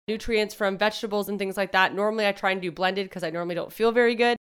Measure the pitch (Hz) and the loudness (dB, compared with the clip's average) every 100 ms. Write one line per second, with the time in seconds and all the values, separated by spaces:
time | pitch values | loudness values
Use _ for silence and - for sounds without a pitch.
0 | - 214 - 220 208 - 202 196 208 214 | -6 -6 0 0 0 0 -2 2 0 0
1 | 226 208 196 202 196 190 190 190 185 180 | -4 -4 -2 -4 -4 -2 0 4 2 2
2 | 208 220 208 196 202 190 180 151 185 196 | 0 2 0 2 0 0 -4 -2 -2 0
3 | 190 185 170 165 175 175 - - 226 233 | -6 -6 -4 -4 -4 -4 -6 0 2 4
4 | 240 233 240 240 | 4 4 2 2